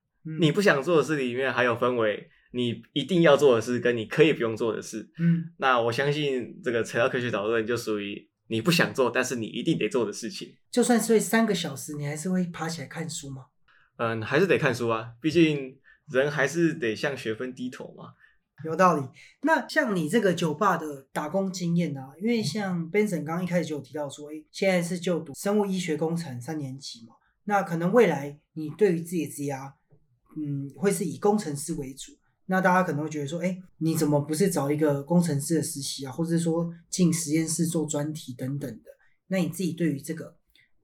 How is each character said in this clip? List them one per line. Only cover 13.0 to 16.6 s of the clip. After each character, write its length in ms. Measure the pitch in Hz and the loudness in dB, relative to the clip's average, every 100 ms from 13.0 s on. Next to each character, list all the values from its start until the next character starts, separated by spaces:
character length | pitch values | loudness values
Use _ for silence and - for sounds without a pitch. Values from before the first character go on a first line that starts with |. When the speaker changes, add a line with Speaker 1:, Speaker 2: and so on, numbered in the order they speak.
| 156 | -10
Speaker 1:
书 180 | - 139 | -10 -12
吗？ 180 | 135 - _ _ _ _ - | -14 -18 _ _ _ _ -6
Speaker 2:
嗯， 240 | 117 113 | -4 -4
还 180 | 107 139 | 0 2
是 60 | 190 | 4
得 100 | 123 | 4
看 180 | 139 | 2
书 140 | 120 117 | 0 -2
啊， 240 | 113 120 - | -2 -6 -6
毕 100 | 156 | 0
竟 460 | 156 160 143 131 - _ _ - | 4 4 2 -6 -14 _ _ -4
人 220 | 123 143 | 0 2
还 180 | 147 135 | 2 0
是 240 | 165 | 2